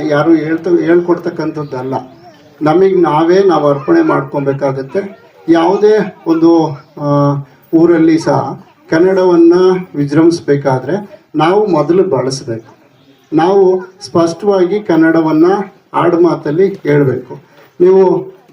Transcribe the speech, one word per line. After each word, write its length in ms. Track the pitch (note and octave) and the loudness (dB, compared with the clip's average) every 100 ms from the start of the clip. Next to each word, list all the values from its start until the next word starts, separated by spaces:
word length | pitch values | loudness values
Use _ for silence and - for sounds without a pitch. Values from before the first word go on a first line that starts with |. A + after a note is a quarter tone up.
ಯಾರು 320 | D3 D3 D#3 | -2 0 2
ಹೇಳ್ತ-, 460 | D#3+ D3+ E3 F#3 E3+ | 2 0 -4 -2 -2
ಹೇಳ್ಕೊಡ್ತಕ್ಕಂಥದ್ದಲ್ಲ, 1120 | D#3 F3 F3 G#3 F3+ E3+ D#3 D#3 C#3+ C3 C3 B2+ - - - - - - | 2 0 0 -4 -4 -6 -8 -8 -10 -10 -8 -8 -10 -20 -20 -20 -20 -6
ನಮಗೆ 320 | D3+ E3+ F#3+ | -2 2 2
ನಾವೇ 480 | F3+ D#3 D3+ E3 F#3 | 2 0 0 2 2
ನಾವು 260 | G3 D3 D3 | 2 2 0
ಅರ್ಪಣೆ 340 | C#3 - E3+ | -2 0 0
ಮಾಡ್ಕೊಬೇಕಾಗತ್ತೆ. 1200 | D#3 C#3+ C#3+ D3 C#3 C3+ C#3 C3+ C3 G3 G3 - - _ - | 2 -2 -4 -6 -4 -2 -4 -4 -6 -8 -8 -14 -20 _ 0
ಯಾವುದೇ 680 | E3 E3+ G3+ G#3 G#3+ - - - | 0 2 2 2 2 -2 -8 -4
ಒಂದು, 400 | D#3+ E3 E3 D3+ C#3+ - - | 0 2 2 0 -6 -16 -8
ಆ, 60 | D3 C#3+ C#3+ C#3+ - _ - | -2 0 0 -2 -8 _ -4
ಊರಲ್ಲಿ 440 | D#3+ E3+ E3 E3 D3+ | 2 2 4 2 2
ಸಹ 460 | D3+ C3+ B2 F#3+ - _ - | 0 -2 -4 -10 -18 _ -4
ಕನ್ನಡವನ್ನ 600 | E3 F#3+ F#3+ F#3 E3+ E3+ F3 F#3 F3+ - | 0 2 2 2 4 4 4 2 0 -4
ವಿಜೃಂಭಿಸ್ಬೇಕಾದ್ರೆ 1300 | D3 C#3+ D3 E3+ E3 - C#3+ C#3 C3 C3+ G3 G3+ - _ D3+ | -6 -2 2 2 0 -2 -2 0 -4 -4 -8 -8 -20 _ -2
ನಾವು 300 | D#3+ G3+ G#3 | 0 2 0
ಮೊದಲು 380 | D#3+ D3 F#3 | -2 0 0
ಬಳಸಬೇಕು. 680 | F3+ C#3+ B2+ - - A2 - - _ _ _ _ - | 0 -2 -4 -8 -10 -12 -12 -20 _ _ _ _ -4
ನಾವು 500 | D3 F3 G3 F#3 F#3 - - | -2 2 2 2 0 -4 -20
ಸ್ಪಷ್ಟವಾಗಿ 800 | - E3+ E3 E3+ G3+ G3 F3 G#3 | -6 -2 -2 -2 -2 0 0 -2
ಕನ್ನಡವನ್ನ 640 | G#3 D#3+ D#3+ E3 D#3+ D#3 F3 G3+ G3 - _ | -2 2 2 2 0 2 2 0 -4 -14 _
ಆಡು 260 | C#3+ E3+ E3+ | -2 0 2
ಮಾತಲ್ಲಿ 540 | E3+ D3+ D3+ D#3 G3 | 0 0 -4 -2 -2
ಹೇಳ್ಬೇಕು. 680 | G3 D3 D3 C3+ A#2 - - _ _ - - | -2 -2 0 0 -2 -8 -20 _ _ -20 0
ನೀವು 520 | F3+ F#3+ F#3 E3 - - _ | 2 4 4 0 -6 -18 _